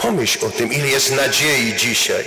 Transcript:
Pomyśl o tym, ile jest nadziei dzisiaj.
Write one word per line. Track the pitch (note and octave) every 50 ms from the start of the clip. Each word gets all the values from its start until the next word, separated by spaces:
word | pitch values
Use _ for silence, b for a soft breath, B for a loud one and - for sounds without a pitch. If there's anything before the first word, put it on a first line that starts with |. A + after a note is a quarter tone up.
Pomyśl | - A#3 G#3+ D#3 A2+ - - - A2+
o | G#2+
tym, | - A2+ A#2 A2 C3
ile | C#3+ C#3+
jest | C3+ C3+ C3+ - -
nadziei | C3+ - - - - C#3+ D3+ D#3 D3 C3 A#2 A2+ G2+
dzisiaj. | F#2+ - B2 A2 - - - F#2 F#2 -